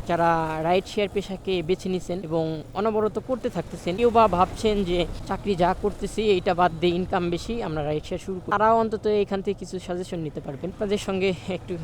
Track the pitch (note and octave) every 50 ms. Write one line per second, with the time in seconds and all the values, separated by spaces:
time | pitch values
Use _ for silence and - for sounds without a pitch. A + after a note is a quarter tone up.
0 | - - E3+ E3 E3+ E3+ E3 E3 D#3+ D#3+ D#3 D#3 D#3+ E3 F3+ G3 F#3 - - G#3
1 | G#3 F#3+ - G#3 F#3 - F#3+ F3 - F#3+ F#3 F3 D#3+ D#3 F#3 F3+ - F#3+ F#3 F3+
2 | - - F3 F#3 G3+ D#3 D#3+ E3 D#3+ D#3+ D#3+ D#3 C#3+ - - E3+ G3+ A3+ G#3+ A3
3 | G#3+ G#3+ G#3+ - - - C4 A3+ - A#3+ - F#3 - - - E3+ - F3 F3 G#3
4 | A#3+ A#3+ G#3+ A#3 A3 G#3 F3 F3 F#3 F3+ - - - A3 G#3 G3+ G3 F3 F3+ F3
5 | E3 - - - - - G3 F#3 - G3 G3+ E3 F3 E3+ F#3 - - G3+ G3 -
6 | G3+ G3 - G#3+ G3 G#3 G3 F3+ - G3 F3 D#3+ F3+ F3 E3 D#3+ E3 F3+ E3+ F3
7 | F3+ - F#3+ F#3 F3 F3 F3 E3 - - A3+ A#3+ A3 F3 D#3 D#3 D3 D3 D3+ D#3
8 | - - F#3 E3+ - - F#3+ F3+ - - G#3 G3+ G#3+ A3 A3+ A3+ A3+ A3 A3 G3+
9 | - G#3+ G#3 G#3 G3+ - G3+ G3 F#3+ G#3 G3 - F#3 F3 - F3+ - - F3+ F3
10 | F#3 - G3 E3+ D#3+ D3 - D#3 - - C#3 C3 - F3+ - - F#3 G3 G3+ G3+
11 | - - G3 F#3+ F#3 G3 F3+ - - - F#3 F3 - - F#3 E3